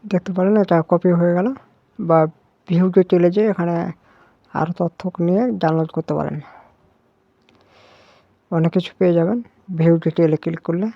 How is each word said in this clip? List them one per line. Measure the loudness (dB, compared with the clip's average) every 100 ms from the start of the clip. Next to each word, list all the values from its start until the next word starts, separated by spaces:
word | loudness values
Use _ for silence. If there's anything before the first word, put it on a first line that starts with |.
দেখতে | -4 -4 -4 -2
পারেন | 2 2
এটা | 2 0 2
কপি | 0 2 2
হয়ে | 2 0
গেল, | -2 -6 _ _ _ -12
বা | 0 2 2 -4 _ _ -4
ভিউ | 0 2 2
ডিটেইলে | 2 4 2 2
যেয়ে | -2
এখানে | -2 -4 -4 -6 -10 _ _ _ _ _
আরও | -6 -6 -4
তথ্য | -6 _ -12 -4 -2
নিয়ে | 0 -2 -2
ডাউনলোড | -2 0 -2 -6
করতে | -6 -4
পারেন, | -4 -8 -14 -20 -20 _ _ _ _ _ _ _ _ _ _ _ _ _ _ _ _ _ _
অনেক | -2 0 0
কিছু | -4 -2
পেয়ে | 2 2
যাবেন | 0 -2 -8 _ -12 0
ভিউ | 2 4
ডিটেইলে | 2 0 0 0
ক্লিক | -4 -8 -6
করলে। | -4 -6